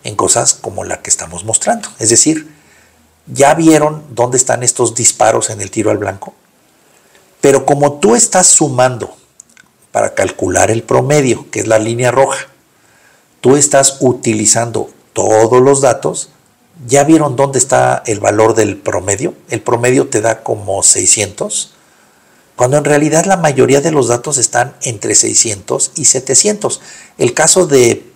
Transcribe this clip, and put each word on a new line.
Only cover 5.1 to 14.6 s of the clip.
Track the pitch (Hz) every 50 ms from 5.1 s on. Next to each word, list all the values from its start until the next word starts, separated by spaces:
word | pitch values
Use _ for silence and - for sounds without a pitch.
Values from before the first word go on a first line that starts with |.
| - - 110 110 117 117 107 -
en | 113 104
el | 98 98
tiro | - 113 101 107
al | 107 101
blanco? | 104 98 95 101 - - _ _ _ _ _ _ _ _ _ _ _ _ _ _ _ _ _ _ _ _ _ _
Pero | - 143 135 135 135
como | - 147 143 147 143 143
tú | - - 202 233
estás | 240 - - - 185 180
sumando | - - - 160 143 127 127 127 131 123 110 - - - _ _ _ _ _ - _ _ _ _ _ _ _ _ _
para | - 110 110 - -
calcular | - 98 92 - - - 92 90 92 95 101
el | 110 117
promedio, | 117 - 123 127 127 135 147 151 135 123 110 - - -
que | - 107
es | 101
la | 110 113 110
línea | 107 113 117 120 127 123
roja, | 120 135 139 131 - - - - _ _ _ _ _ _ _ _ _ _ _ _ _ _ _ _ _ _
tú | - 123 135
estás | 147 139 - - 139 139 - - -
utilizando | 143 127 117 - - 120 110 107 107 104 - 117